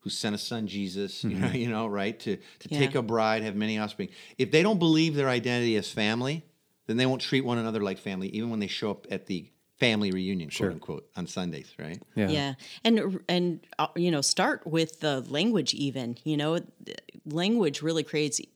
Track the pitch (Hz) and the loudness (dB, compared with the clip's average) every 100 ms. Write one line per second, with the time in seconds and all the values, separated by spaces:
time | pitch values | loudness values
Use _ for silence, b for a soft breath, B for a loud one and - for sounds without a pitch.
0 | - - 113 104 - 117 107 98 98 92 | -8 -4 -2 -2 -4 -6 -4 -4 -4 -4
1 | 98 - 113 92 123 127 120 110 113 101 | -6 -4 -4 0 0 0 -2 -2 -2 -2
2 | 98 110 - 95 - - - 151 135 139 | -2 -4 -4 -6 -6 -20 -6 0 2 2
3 | 117 113 110 110 110 101 107 107 107 - | 2 2 4 2 0 0 0 0 -2 -4
4 | 95 B B B 131 156 185 208 165 156 | -8 B B B 2 4 6 4 6 6
5 | 165 143 135 123 120 120 120 110 - - | 4 4 2 2 2 2 4 2 0 0
6 | 104 113 131 160 - _ _ _ - 113 | 2 2 0 -2 -8 _ _ _ -4 2
7 | 131 131 - 135 131 120 113 110 101 95 | 2 2 2 0 2 0 0 0 0 -2
8 | - 95 95 104 117 113 98 - 110 98 | -6 -6 -4 -4 -4 -2 -2 -2 -2 -4
9 | - 95 - 90 76 _ _ _ 127 107 | -6 -8 -4 -8 -8 _ _ _ 2 2
10 | 101 92 92 95 78 - 98 80 - 73 | 2 0 -2 -2 -4 -2 -2 -2 -8 -10
11 | - - 85 - 90 76 - - 76 85 | -10 -10 -8 -6 -6 -6 -12 -12 -10 -10
12 | - - 101 151 139 135 B B 226 226 | -8 -2 0 2 -2 -6 B B 2 2
13 | 180 190 - 180 175 160 - - 156 - | 2 -4 -2 0 0 -2 -10 -4 -4 2
14 | 175 156 135 - 214 285 - 160 160 - | 2 2 2 2 2 0 -2 0 0 -2
15 | 156 139 131 139 202 220 143 - 143 131 | -2 -2 -2 0 2 2 0 0 -2 -2
16 | 117 120 - 151 147 165 - _ - - | -6 -6 -2 0 0 0 -4 _ -16 -16
17 | - - - 151 185 233 175 139 151 165 | -16 -18 -6 -2 2 4 2 0 -2 0
18 | 151 156 151 135 - | 0 0 0 -2 -6